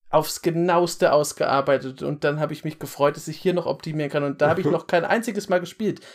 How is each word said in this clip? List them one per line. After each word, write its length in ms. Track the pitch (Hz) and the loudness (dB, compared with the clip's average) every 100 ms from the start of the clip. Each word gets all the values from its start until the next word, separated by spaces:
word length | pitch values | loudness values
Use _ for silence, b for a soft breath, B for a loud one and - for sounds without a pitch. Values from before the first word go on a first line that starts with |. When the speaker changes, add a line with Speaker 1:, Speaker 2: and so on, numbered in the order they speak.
| - | 0
Speaker 1:
aufs 300 | 151 151 - | 0 2 -2
Genaueste 680 | 180 165 175 175 175 - 175 | -2 0 2 2 2 2 4
ausgearbeitet 880 | 147 147 - - 139 139 135 135 131 | 4 2 -2 0 2 2 0 0 -6
und 200 | 143 147 | -6 -2
dann 160 | 151 151 | -2 0
hab 140 | 151 | -4
ich 120 | 151 | -4
mich 140 | 156 151 | -8 -8
gefreut, 380 | 139 - 143 151 | -10 0 0 0
dass 100 | 156 | -8
ich 80 | 151 | -4
hier 160 | 185 | -2
noch 140 | 175 165 | 0 -2
optimieren 460 | 151 165 151 147 | -6 -6 -4 -2
kann 100 | 151 | -2
und 180 | 143 135 | -2 2
da 80 | 147 | 2
hab 100 | 175 | 2
ich 60 | 151 | 2
Speaker 2:
<laughs> 40 | |
Speaker 1:
noch 160 | 165 - | 0 2
kein 180 | 175 | 0
einziges 440 | 165 220 226 202 196 | 2 0 0 -6 0
Mal 100 | 180 | -2
gespielt, 420 | 175 - 214 - B | -2 -4 -4 -4 B